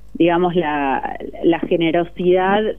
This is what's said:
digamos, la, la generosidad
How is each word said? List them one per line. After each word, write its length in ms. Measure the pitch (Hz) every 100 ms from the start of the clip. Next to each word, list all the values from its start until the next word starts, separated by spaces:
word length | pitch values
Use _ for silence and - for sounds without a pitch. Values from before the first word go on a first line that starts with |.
| - -
digamos, 400 | 170 170 180 175
la, 640 | 156 151 139 131 - - - -
la 160 | 180 165
generosidad 1000 | - 175 165 165 170 - 180 185 185 202 214